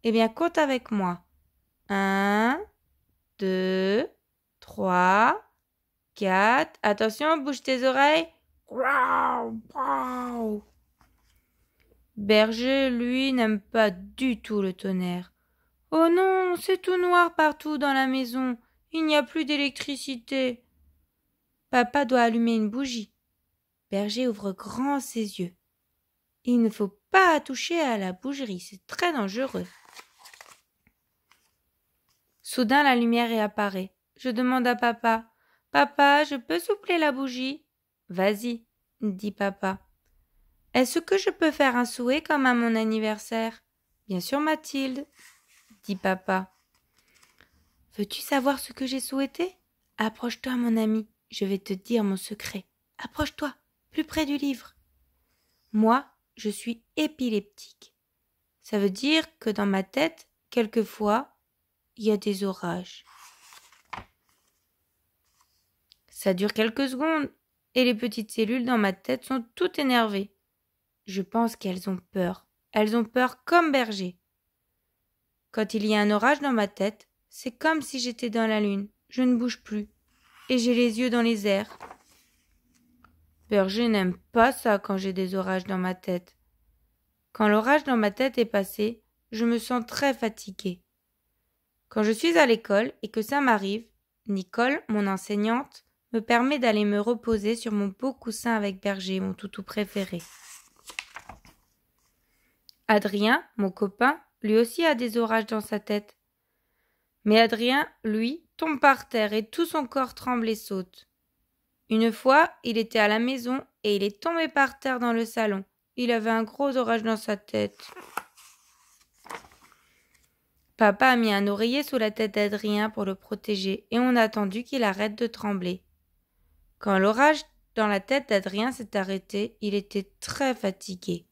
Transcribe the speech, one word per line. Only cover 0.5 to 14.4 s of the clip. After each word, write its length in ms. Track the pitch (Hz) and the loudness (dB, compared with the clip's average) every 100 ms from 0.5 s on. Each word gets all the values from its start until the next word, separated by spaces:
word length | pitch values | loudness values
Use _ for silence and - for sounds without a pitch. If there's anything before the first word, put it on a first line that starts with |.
| 330 | 2
avec 340 | 294 254 - | 0 0 -2
moi. 320 | 208 185 175 _ _ _ _ _ _ _ | -2 -2 -4 _ _ _ _ _ _ _
Un, 680 | 196 196 196 202 208 226 302 427 _ _ _ _ _ _ _ | -2 0 2 2 2 2 0 -6 _ _ _ _ _ _ _
deux, 680 | 190 185 185 185 190 208 339 _ _ _ _ _ | -2 0 0 0 2 0 -2 _ _ _ _ _
trois, 840 | - - 196 180 180 196 240 403 _ _ _ _ _ _ _ - | -18 -4 0 4 6 6 4 2 _ _ _ _ _ _ _ -4
quatre. 640 | 196 185 208 262 320 - | 0 4 4 4 0 -2
Attention, 540 | 214 202 220 214 302 320 | 0 2 0 0 0 0
bouge 240 | 277 262 | 0 -6
tes 240 | - 262 262 | -2 0 2
oreilles. 400 | 254 285 311 320 _ _ _ _ | 4 4 4 0 _ _ _ _
Graou, 920 | 233 254 277 254 254 247 247 233 226 - | -4 0 2 2 2 0 -2 -6 -10 -12
graou. 920 | 302 262 269 254 254 247 240 226 208 - _ _ _ _ _ _ _ _ _ _ _ _ _ _ 220 | -6 -2 -2 -4 -6 -6 -4 -4 -6 -10 _ _ _ _ _ _ _ _ _ _ _ _ _ _ -10
Berger, 760 | 202 214 220 226 254 269 269 | 4 4 4 2 2 2 2
lui, 440 | 240 240 254 269 | 0 0 0 0
n'aime 280 | 254 220 214 | 2 2 0
pas 300 | - 226 214 | 0 2 2
du 500 | 180 202 - 262 226 | 0 -14 -4 -2 -2